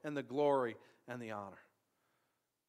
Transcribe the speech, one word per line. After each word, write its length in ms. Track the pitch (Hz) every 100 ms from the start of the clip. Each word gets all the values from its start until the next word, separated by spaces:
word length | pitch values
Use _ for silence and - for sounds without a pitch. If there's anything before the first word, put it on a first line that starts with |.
and 140 | 156 143
the 60 |
glory 520 | 120 135 147 139 120 110 - _ -
and 140 | 120
the 100 | 113
honor. 280 | 104 98 87 - _ _ _ _ _ _ _ _ _